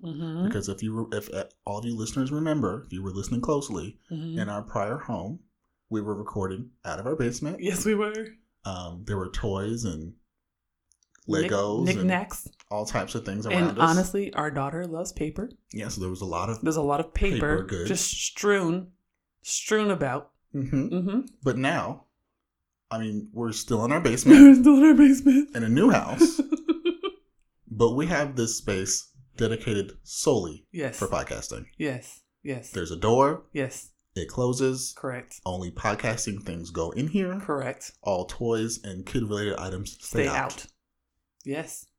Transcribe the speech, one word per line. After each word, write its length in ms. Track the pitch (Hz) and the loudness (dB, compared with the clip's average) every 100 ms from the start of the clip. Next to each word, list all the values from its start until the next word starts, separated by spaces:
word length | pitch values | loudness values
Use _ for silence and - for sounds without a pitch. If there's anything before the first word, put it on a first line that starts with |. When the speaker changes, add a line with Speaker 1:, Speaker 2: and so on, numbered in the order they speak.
Speaker 1:
Mm-hmm. 440 | 170 151 165 160 190 | -14 -10 -8 -4 -2
Speaker 2:
Because 220 | 104 98 | -2 -6
if 140 | 98 | -6
you, 100 | 110 | -6
re-, 240 | 110 113 104 | -6 -6 -8
if, 140 | 101 | -6
uh, 120 | 95 101 _ | -8 -10 _
all 140 | - 104 | -10 -8
of 60 | 120 | -8
you 100 | 117 | -6
listeners 340 | 110 139 131 | -6 -4 -4
remember, 520 | 147 160 151 120 220 | -2 -2 -2 -2 -4
if 80 | - | -10
you 100 | 92 | -10
were 100 | 98 | -8
listening 280 | 95 - 123 | -8 -6 -4
closely, 580 | - 143 135 92 90 - _ | -2 -2 -2 -8 -10 -14 _
Speaker 1:
Mm-hmm. 280 | 160 165 165 | -10 -8 -6
Speaker 2:
in 100 | 101 | -6
our 120 | 104 | -6
prior 360 | 107 113 101 143 | -6 -6 -4 -6
home, 400 | - 104 95 170 - _ _ _ _ | -8 -8 -8 -12 -16 _ _ _ _
we 120 | 110 | -6
were 120 | 104 | -4
recording 560 | 101 107 107 95 95 123 - | -6 -8 -6 -6 -6 -12 -14
out 140 | - 98 | -12 -8
of 80 | 117 | -6
our 100 | 156 | -4
basement. 440 | 123 - 151 190 | -4 -4 -8 -6
Speaker 1:
Yes, 220 | 185 180 202 | -4 -2 0
we 80 | |
were. 180 | 208 214 214 220 - _ _ - | 0 -2 -6 -12 -16 _ _ -10
Speaker 2:
Um, 380 | 90 87 87 110 | -10 -10 -12 -6
there 100 | 101 | -6
were 140 | 92 | -4
toys 540 | - 110 98 104 117 | -4 -4 -4 -4 -4
and 280 | 110 78 82 - _ _ _ _ _ _ _ _ _ _ - | -6 -6 -10 -16 _ _ _ _ _ _ _ _ _ _ -4
Speaker 1:
Knick-, 240 | 104 175 | -2 0
Speaker 2:
Legos 260 | 101 - - | 0 0 0
and 80 | 175 | 0
Speaker 1:
knickknacks. 600 | 185 185 185 196 - - - _ | 0 0 0 -4 -10 -14 -20 _
Speaker 2:
all 140 | 104 | -8
types 300 | 107 110 98 | -4 -4 -4
of 100 | 120 | -6
things 220 | 104 98 110 | -6 -6 -2
Speaker 1:
And 80 | |
Speaker 2:
around 240 | 180 170 - | 0 0 2
us. 120 | 165 | 4
Speaker 1:
honestly, 420 | 175 180 202 202 | 4 0 -4 -4
our 160 | - 151 | -4 -4
daughter 360 | 143 139 165 175 | -4 -4 -6 -8
loves 260 | 160 - | -8 -8
paper. 360 | - 151 - 240 - _ | -8 -8 -6 -10 -12 _
Speaker 2:
Yeah, 160 | 107 104 | -12 -10
so 120 | 101 | -6
there 80 | 92 | -6
was 100 | 92 | -6
a 60 | 95 | -6
lot 240 | 85 101 | -4 -4
of 100 | 110 | -4
Speaker 1:
There's 160 | 156 156 | -2 0
a 60 | |
lot 180 | 143 143 | 0 -2
of 140 | 160 | -4
paper 220 | - 202 127 | -2 0 0
Speaker 2:
paper 260 | 151 160 | 0 -2
goods. 260 | 190 202 87 | -2 -6 -4
Speaker 1:
just 220 | 180 - | -4 -4
strewn, 800 | - - - 208 196 170 175 180 _ _ _ _ _ | -6 -8 -2 0 2 0 -2 -6 _ _ _ _ _
strewn 480 | - - - 214 208 | -8 -8 -2 0 0
about. 420 | 175 139 135 - _ _ | 0 -2 -4 -8 _ _
Speaker 2:
Mm-hmm. 340 | 143 131 135 139 | -8 -2 -2 0
Speaker 1:
Mm-hmm. 320 | 180 180 220 277 - | -2 -2 -2 -4 -6
Speaker 2:
But 140 | 131 131 | -4 0
now, 480 | 139 160 107 143 - _ _ _ _ _ _ _ _ | 0 -2 -4 -8 -16 _ _ _ _ _ _ _ _
I 80 | 113 | -6
mean, 300 | 110 104 - | -4 -6 -8
we're 200 | 117 113 | -6 -6
still 320 | 107 - 113 | -6 -2 -2
in 80 | 117 | 0
our 80 | 156 | 0
Speaker 1:
<laughs> 80 | 165 | 2
Speaker 2:
basement. 300 | 160 - 294 | 4 10 12
Speaker 1:
We're 180 | 277 262 | 12 12
still 140 | 262 277 | 10 10
in 60 | |
our 100 | 311 | 10
basement. 640 | 262 285 269 277 262 294 233 | 10 8 8 6 6 4 -2
Speaker 2:
In 60 | |
a 60 | 226 | 2
new 220 | - 240 | 6 6
house. 500 | 151 - 120 320 - 277 | 6 2 4 4 4 -2
Speaker 1:
<laughs> 40 | 311 - 320 349 - 381 - _ _ _ _ - | -4 -2 -2 -4 -4 -8 -12 _ _ _ _ -12
Speaker 2:
But 180 | 113 117 | 2 2
we 120 | 123 170 | 2 0
have 300 | 156 143 127 | 0 -2 -2
this 200 | 113 - | -4 -4
space 520 | 107 95 98 - - - - - | -4 -4 -2 -4 -6 -18 -16 -4
dedicated 560 | 110 113 123 101 95 - | -2 -2 -4 -4 -4 -10
solely 640 | - - 160 120 85 76 - | -14 -4 0 0 -2 -8 -14
Speaker 1:
Yes. 260 | 175 135 - | -8 -8 -6
Speaker 2:
for 100 | 95 | -6
podcasting. 560 | 101 135 123 - 57 - - | -4 -6 -10 -10 -14 -14 -8
Speaker 1:
Yes. 420 | 147 123 - - _ _ | -8 -8 -12 -20 _ _
Yes. 280 | - 127 - | -12 -12 -10
Speaker 2:
There's 200 | 95 82 | -10 -8
a 60 | 82 | -2
door. 480 | 104 120 139 160 - | 2 4 4 0 -8
Speaker 1:
Yes. 380 | 147 131 - - _ _ | -8 -6 -8 -18 _ _
Speaker 2:
It 140 | - 85 | -10 -8
closes. 640 | - 123 123 131 131 - - | -4 -4 0 -2 -2 -8 -10
Speaker 1:
Correct. 440 | 135 123 - - 92 | -10 -10 -14 -14 -8
Speaker 2:
Only 240 | 90 87 | -8 -8
podcasting 720 | - 110 110 120 113 - 101 | -6 -4 -4 -4 -4 -6 -8
things 280 | - 85 85 | -10 -12 -10
go 200 | 85 82 | -6 -6
in 180 | - 151 | -4 -4
here. 320 | 196 185 190 | -2 -2 -6
Speaker 1:
Correct. 520 | 190 143 127 135 - - | -6 -6 -6 -10 -16 -10
Speaker 2:
All 240 | 104 92 92 | -4 -2 -4
toys 540 | - 120 113 113 - | -6 -2 -2 -2 -6
and 220 | 101 92 92 | -10 -12 -6
kid-related 500 | 127 107 104 104 - | -4 -2 -2 -4 -4
items 360 | 92 92 101 | -6 -8 -10
stay 320 | - - - | -14 -6 -4
Speaker 1:
Stay 40 | 143 | -2
Speaker 2:
out. 80 | 135 | -2
Speaker 1:
out. 300 | 135 - - _ _ _ _ _ _ _ | -6 -10 -16 _ _ _ _ _ _ _
Yes. 420 | - 143 160 - - | -10 -10 -10 -16 -20